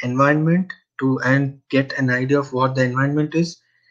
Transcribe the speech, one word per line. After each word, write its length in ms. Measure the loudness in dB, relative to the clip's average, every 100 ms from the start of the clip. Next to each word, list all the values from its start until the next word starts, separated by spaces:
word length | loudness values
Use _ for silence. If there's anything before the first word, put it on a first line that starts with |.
environment 680 | -4 2 2 4 2 2 0 -8 _ -4
to, 200 | -2 0 2
and 340 | 2 0 -6 _
get 240 | -2 -2 -2
an 120 | -2
idea 300 | 0 0 0
of 140 | 0
what 220 | -2 0 0
the 80 |
environment 520 | 0 0 0 0 -2 -2
is, 240 | -2 -6 _ _ _